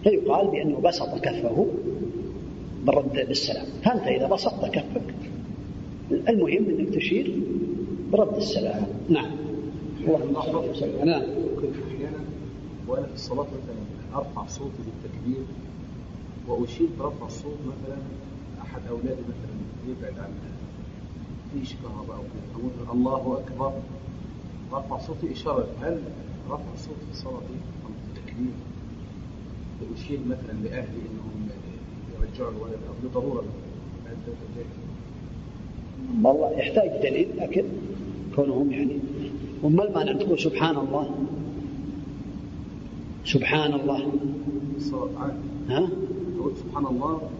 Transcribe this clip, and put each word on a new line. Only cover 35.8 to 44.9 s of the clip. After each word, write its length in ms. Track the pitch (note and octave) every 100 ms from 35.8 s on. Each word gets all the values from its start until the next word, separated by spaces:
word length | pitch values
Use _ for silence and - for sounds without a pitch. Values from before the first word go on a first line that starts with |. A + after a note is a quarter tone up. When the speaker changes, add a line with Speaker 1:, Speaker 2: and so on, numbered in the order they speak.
| - - C4 A#3+
Speaker 1:
والله 280 | G#3+ D3 D#3
يحتاج 380 | - - - F#3+ -
دليل، 240 | C3+ C3 F#3 -
لكن 260 | F3 F#3 - - - - - - - -
كونهم 360 | C#3 B2+ C#3+
يعني، 260 | C3+ C#3+ C#3 - - - - - -
وما 200 | D3+ D#3+
المانع 300 | G3+ F3+ C#3+
تقول: 260 | C3 G3 D#3
"سبحان 380 | B2 - D#3+ D3
الله"؟ 320 | C3+ C#3 D3+ - C3+ - - - - - - - - - - - - - - - - - - - -
سبحان 480 | C3+ - D#3 D3
الله. 380 | C#3+ C3+ C#3 C#3+ C#3+ C#3 - C#3+ C#3+ C#3 C#3
Speaker 2:
الصلاة 320 | D3